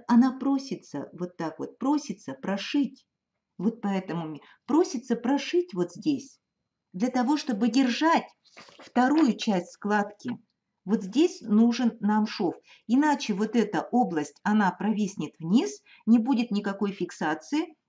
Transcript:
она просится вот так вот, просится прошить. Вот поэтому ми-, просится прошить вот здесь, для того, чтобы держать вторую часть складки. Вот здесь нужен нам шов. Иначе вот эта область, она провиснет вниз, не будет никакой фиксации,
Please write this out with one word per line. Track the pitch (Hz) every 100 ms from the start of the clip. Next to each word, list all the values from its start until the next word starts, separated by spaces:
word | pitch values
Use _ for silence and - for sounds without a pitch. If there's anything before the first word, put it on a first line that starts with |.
| -
она | 233 262 262
просится | 277 269 - 165 - 143 131
вот | 160 180 -
так | 160 156
вот, | 139 -
просится | 262 294 - - -
прошить. | 269 185 196 - 285 262 - _ _ _ _ _ -
Вот | 185 226
поэтому | 202 190 185 170 156
ми-, | 147 - _ -
просится | 294 359 233 - 233
прошить | 240 277 - 349 349
вот | 180 175
здесь, | - - 135 - _ _ _ _ _ _
для | 180 240
того, | 247 240 294
чтобы | - 202 233
держать | 240 254 226 311 294 - _ _ - - -
вторую | - 240 254 302 277 -
часть | - 185 180
складки. | - 202 208 202 - 247 - _ _ _ _ 180
Вот | 220
здесь | 185 240 359 -
нужен | 220 208 233 233 240 -
нам | 202 214 214
шов. | - 175 - _ - -
Иначе | 254 302 285 -
вот | 190 214 240
эта | 208 160 -
область, | 240 208 160 143 -
она | 196 214 190
провиснет | 180 202 202 196 - 151 -
вниз, | 160 226 415 - _ _ -
не | 240
будет | 233 240 233
никакой | 202 202 196 202
фиксации, | 190 175 - 160 156 - 302 339 -